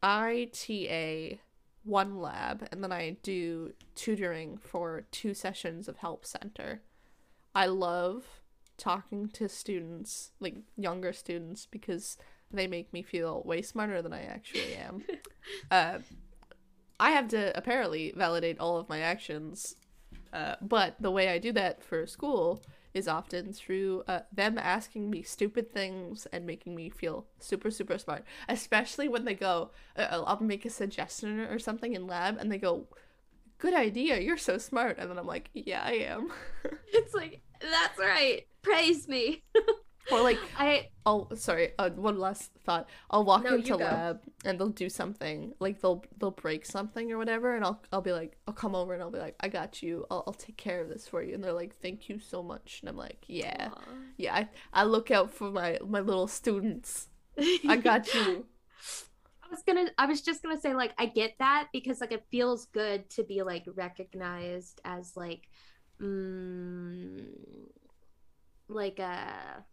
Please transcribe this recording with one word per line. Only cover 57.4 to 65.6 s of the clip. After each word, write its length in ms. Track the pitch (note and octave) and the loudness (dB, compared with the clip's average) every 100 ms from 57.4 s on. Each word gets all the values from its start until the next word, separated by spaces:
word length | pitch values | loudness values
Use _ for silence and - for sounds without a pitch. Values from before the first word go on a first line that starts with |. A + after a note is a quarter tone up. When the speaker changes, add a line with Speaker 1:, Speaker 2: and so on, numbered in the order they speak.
| D4 F4+ C#4+ | 4 4 6
Speaker 1:
I 100 | A#3 | 6
got 300 | A#3 A3+ G#3+ | 8 6 6
Speaker 2:
<laughs> 80 | |
Speaker 1:
you." 320 | A#3 G3+ F3+ - - _ - - - - _ _ _ | 2 4 2 -2 -16 _ -18 -12 -12 -12 _ _ _
Speaker 2:
I 60 | F4 | -14
was 140 | F4+ - | -4 4
gonna, 240 | F4+ F4 - | 4 4 4
I 80 | C#4 | 4
was 160 | D4 | 4
just 180 | E4 E4 | 0 -2
gonna 200 | E4 D#4 | -2 -2
say, 120 | D4+ | 0
like, 220 | C4 B3 - | 2 0 0
I 80 | A#3 | 0
get 280 | A3 A3 - | 2 2 4
that 260 | C4+ C#4+ D4 | 4 4 2
because, 280 | C4 B3+ B3 | -4 -4 -4
like, 120 | A#3+ | -2
it 120 | A3+ - | -4 -2
feels 360 | A#3+ B3 A#3+ A#3+ | 2 2 2 -2
good 440 | A3 G#3+ G3+ G3 | -2 0 0 -4
to 140 | - | -4
be, 180 | G#3 G3 | -2 0
like, 220 | F#3 F3 F3 | -2 -4 -6
recognized 1080 | F#3 F3+ F3+ F#3 F#3 F3+ F3 F3 F3+ F3+ - | -6 -8 -8 -12 -8 -6 -6 -6 -8 -10 -14
as, 320 | - F3+ F3+ - | -10 -8 -10 -10
like, 320 | F3 E3+ - - | -8 -8 -12 -20